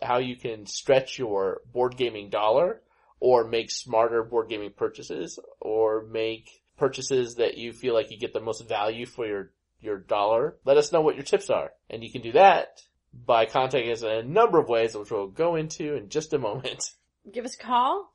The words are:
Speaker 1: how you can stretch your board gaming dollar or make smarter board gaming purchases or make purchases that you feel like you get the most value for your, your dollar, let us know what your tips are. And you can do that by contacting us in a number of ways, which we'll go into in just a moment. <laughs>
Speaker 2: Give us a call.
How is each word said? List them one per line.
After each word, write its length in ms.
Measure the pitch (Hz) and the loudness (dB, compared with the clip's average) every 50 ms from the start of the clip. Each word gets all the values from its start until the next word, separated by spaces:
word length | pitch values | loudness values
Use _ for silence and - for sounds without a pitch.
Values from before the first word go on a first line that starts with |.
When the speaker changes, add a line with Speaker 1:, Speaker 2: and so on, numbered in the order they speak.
Speaker 1:
how 160 | - 120 123 123 | -2 0 0 0
you 180 | 131 127 123 | 0 -2 -6
can 300 | - - 120 113 107 101 | -8 -8 -8 -8 -10 -12
stretch 520 | - - - - - 139 135 131 - - - | -12 -12 -4 2 4 4 4 2 0 -6 -6
your 420 | 123 107 101 98 98 95 - - - - | -4 -2 -2 0 0 -2 -4 -6 -10 -6
board 240 | - 123 123 123 123 | -2 0 0 0 0
gaming 320 | 123 123 117 110 104 101 95 | -2 -4 -4 -4 -8 -6 -4
dollar 520 | 110 104 107 107 120 143 175 185 226 - _ _ _ _ _ _ _ _ | -2 0 2 4 4 4 2 2 -2 -6 _ _ _ _ _ _ _ _
or 260 | 117 127 127 120 113 113 | 4 4 4 4 4 2
make 220 | 117 113 101 - | 0 -2 -2 -4
smarter 540 | - - - 127 117 110 117 113 117 113 107 | -8 -10 -6 0 2 2 2 2 2 0 -2
board 240 | 113 120 117 113 113 | 0 -2 -2 -2 -2
gaming 240 | 110 104 104 101 - | -6 -8 -8 -10 -6
purchases 600 | - 117 107 - - - - - 160 165 165 - - - - - - | -6 -6 -6 -6 -8 -12 -10 -8 -8 -8 -10 -12 -16 -20 -20 -16 -10
or 440 | - - 107 110 110 107 107 110 113 110 | -6 -2 0 2 2 2 0 -2 -4 -6
make 400 | 110 110 113 113 113 113 - - - _ _ _ _ | -4 -4 -4 -4 -4 -8 -12 -20 -20 _ _ _ _
purchases 600 | - 147 131 131 135 131 - 135 127 123 117 117 | -2 -2 -2 -2 -4 -4 -2 0 0 0 -2 -2
that 200 | - 113 - - | -2 -2 0 -2
you 160 | - 117 117 | -4 -10 -12
feel 220 | 113 - 127 123 117 | -10 -6 -2 0 0
like 160 | 113 107 - | 0 0 -2
you 80 | 110 101 | -6 -10
get 140 | 117 - | -8 -6
the 80 | - 110 | -6 -6
most 280 | 110 113 107 113 117 - | -6 -6 -8 -8 -6 -6
value 380 | 113 101 104 110 117 117 123 | -4 -2 -2 -2 -4 -6 -8
for 180 | 120 - 127 117 | -12 -8 -8 -6
your, 260 | 107 101 98 95 - _ _ _ _ _ _ | -4 -6 -6 -8 -10 _ _ _ _ _ _
your 180 | 110 107 101 95 | -8 -8 -8 -6
dollar, 580 | 90 - 110 104 101 107 113 117 143 160 - _ - | -4 -2 0 2 2 2 2 2 0 -2 -4 _ 2
let 120 | 131 143 | 4 4
us 140 | 147 147 - | 4 4 4
know 80 | 170 160 | 2 2
what 140 | 156 147 - | 2 2 0
your 100 | 135 139 | -2 -2
tips 240 | - 262 214 - - | 0 0 0 2 0
are. 220 | 113 82 71 - - _ _ - | 0 0 -2 -4 -10 _ _ -14
And 140 | 110 117 | -12 -12
you 80 | 113 110 | -10 -10
can 120 | 120 123 | -10 -10
do 100 | 117 117 | -4 2
that 500 | 127 170 196 196 165 - - - - - - _ _ _ _ _ - | 6 8 10 10 8 6 2 -4 -10 -20 -20 _ _ _ _ _ -20
by 320 | 123 120 - 120 113 113 | -4 0 2 4 4 4
contacting 460 | - - 135 131 131 143 131 113 117 | 2 2 0 0 0 0 0 0 -2
us 100 | 113 113 | -2 -4
in 80 | 117 107 | -2 -2
a 120 | 110 113 117 | -2 -4 -4
number 340 | 131 170 220 240 220 170 156 | 2 4 4 4 6 6 4
of 100 | - - | 4 4
ways, 280 | 120 113 113 113 107 | 2 2 2 0 -2
which 140 | 104 101 - | -6 -8 -6
we'll 160 | 117 101 98 98 | -4 -4 -4 -4
go 260 | - 156 165 175 170 | -4 -2 -2 0 0
into 400 | 160 156 156 - - 156 147 147 | -2 -4 -6 -8 -8 -6 -6 -6
in 140 | 127 - - | -6 -8 -6
just 240 | - 151 156 - | -6 -6 -4 -2
a 60 | 156 135 | -2 -2
moment. 440 | 120 101 110 127 127 120 92 - - - | -2 -4 -4 -6 -8 -8 -8 -10 -10 -12
<laughs> 440 | - _ _ _ _ _ _ 196 | -12 _ _ _ _ _ _ -14
Speaker 2:
Give 120 | 202 240 226 | -10 -10 -10
us 100 | 254 - | -10 -12
a 40 | - | -12
call. 480 | - 226 247 240 254 277 349 403 392 - | -6 -2 0 2 2 2 0 -2 -6 -10